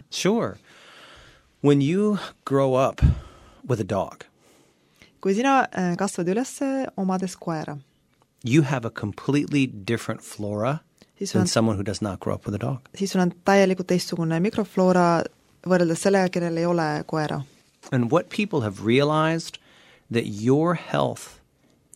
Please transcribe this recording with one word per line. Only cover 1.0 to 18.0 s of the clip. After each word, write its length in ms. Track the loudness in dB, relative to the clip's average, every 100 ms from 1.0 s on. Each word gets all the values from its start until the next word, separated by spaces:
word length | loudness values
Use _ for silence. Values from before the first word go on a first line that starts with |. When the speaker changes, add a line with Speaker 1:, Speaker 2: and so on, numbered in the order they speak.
| -20 -20 -20 -20 _ _
Speaker 1:
When 200 | 4 4
you 340 | 4 2 0 0 -4 -14
grow 300 | -2 0 2 2 0
up 140 | 4 2 2 -4 -20 -20 -12 -4
with 120 | -2
a 40 | 0
dog, 360 | -2 -2 -8 -20 _ _ _ _ _ _ _ -20 _
Speaker 2:
Kui 140 | -2
sina, 320 | 2 4 4 2 0
äh, 200 | -2 0
kasvad 280 | -2 -2 -2
üles, 220 | -2 -2 -4
äh, 240 | -4 -2 -4 -4
omades 380 | -2 -2 -4 -8
koera, 400 | -8 -6 -6 -12 -16 _ _ _ _ _
Speaker 1:
you 180 | 2 4
have 240 | 4 0 -4
a 40 |
completely 760 | -6 -8 -6 -2 0 2 0 0
different 560 | -2 -4 -2 -2 -8
flora 560 | -10 -10 -6 -4 -2 -4 -8 _ _ -12
Speaker 2:
Siis 140 | -4
Speaker 1:
than 100 | 0
Speaker 2:
on 40 | 2
Speaker 1:
someone 280 | 2 2 0
who 80 |
does 160 | -4 -4
not 200 | -6 -6
grow 140 | -6
up 120 | -6 -6
with 80 |
a 40 | -6 -4
dog. 120 | -6 -10
Speaker 2:
siis 160 | -8 -4
sul 80 | 0
on 120 | 0 0
täielikult 420 | 2 4 4 2 0
teistsugune 520 | -2 -2 -4 -2 0
mikrofloora 840 | -2 -2 -4 2 4 4 4 2 0 _ _ _ 0
võrreldes 340 | 2 2 0
sellega, 280 | 2 2 2
kellel 260 | -2 -2 -2
ei 100 | 0
ole 380 | 0 0 -4 -4
koera. 360 | -4 -2 -4 -8 _ _ _ -4
Speaker 1:
And 180 | -2